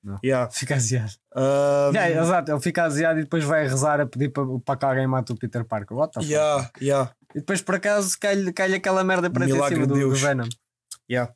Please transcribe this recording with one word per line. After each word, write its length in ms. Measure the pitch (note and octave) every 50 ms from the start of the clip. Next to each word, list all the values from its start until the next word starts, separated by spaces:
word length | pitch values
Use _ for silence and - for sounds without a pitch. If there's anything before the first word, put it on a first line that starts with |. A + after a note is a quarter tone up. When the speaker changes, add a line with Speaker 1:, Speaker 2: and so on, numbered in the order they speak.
| _
Speaker 1:
Não. 140 | G#2 G2 G2 -
Speaker 2:
Yeah. 280 | C3 C3+ B2+ B2 A#2+
Speaker 1:
Fica 240 | - - - C3 D3
aziado. 360 | C3+ A#2+ A2 B2+ B2 A2 G#2 G2 _ _ _ -
Speaker 2:
Ahm, 600 | - C3+ C3+ C#3 C#3 C#3+ C#3+ C#3 C#3+ C#3+ C#3+ C#3+
Speaker 1:
Yeah, 280 | A3 F#3 E3+ E3 D#3+ E3
exato, 300 | E3 F#3 F3 E3 D3+ D3+
ele 80 | C#3+
fica 240 | - F#3 D#3 F3 E3+
aziado 360 | E3 D3 C#3+ D#3+ E3 D#3+ D#3
e 20 | D#3
depois 200 | C#3+ - E3 D3+
vai 180 | C#3+ D#3+ D#3 D3+
rezar 340 | C3+ C3 C3 C3+ D3+ D3 D3 D3
a 40 |
pedir 220 | B2 - B2 C#3+ C#3
para, 140 | C3 C#3+ C#3 C3 C3 B2+ B2
para 120 | - C#3 B2+
que 60 | -
alguém 220 | C3+ C3 C3 C3+
mate 260 | C3 C3 C3 A#2+ - A#2+
o 40 |
Peter 280 | G#2+ - A2+ - A#2+ A2
Parker. 320 | - - G#2+ G2+ - A2
What 160 | B2 D3+ - -
the 80 | -
fuck? 100 | E3+ D3
Speaker 2:
Yeah, 400 | D3+ D3+ D3+ D3+ D3 C#3 B2+ B2 _ - C3+
yeah. 280 | C#3 C#3 C#3 C3 - - _ _ _ -
Speaker 1:
E 40 | D3+
depois, 220 | C#3+ - G3 F3+ -
por 120 | - F#3
acaso, 420 | F#3 F#3 G#3 G#3 G#3 G3+ F#3+ - -
cai-lhe, 320 | - G3+ G3+ G3+ G3 F3+ F3
cai-lhe 220 | - F#3+ F#3+ F#3
aquela 260 | F#3 F#3 G3 F#3+ F#3+ F#3
merda 280 | F#3 F#3 F3+ E3+ F3
para 140 | C3 B2 -
em 60 | C3+ C3+
Speaker 2:
Milagre 220 | C3+ C#3+ C#3+ E3+
Speaker 1:
cima 100 | D#3+ D3
Speaker 2:
de 20 | C3+
Speaker 1:
do, 60 | C#3
do 60 | C#3 C#3 C3+
Speaker 2:
Deus. 120 | C3+ C3+
Speaker 1:
Venom. 280 | C3+ C#3+ C#3 C3 A#2 A#2 B2 _ _ _ _ _ _ _ - - _ _
Speaker 2:
Yeah. 220 | A#2+ B2+ A#2+ A#2+ -